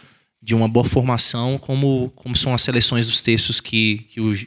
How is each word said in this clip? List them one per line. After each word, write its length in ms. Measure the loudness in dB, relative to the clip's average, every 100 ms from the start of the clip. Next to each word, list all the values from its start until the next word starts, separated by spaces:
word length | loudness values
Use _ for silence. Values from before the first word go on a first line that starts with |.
| -16 _ _ _
de 140 | -2
uma 140 | 0 2
boa 160 | 2
formação, 720 | 2 0 0 2 0 0 -4 -4
como, 540 | -4 -2 0 0 -2
como 220 | -8 -6 -4
são 160 | 0
as 80 | 0
seleções 460 | 2 2 0 0 0
dos 160 | 0
textos 360 | 2 2 2 -2
que, 480 | -2 0 0 -2 -8
que 100 | -4
o 160 | -2 -2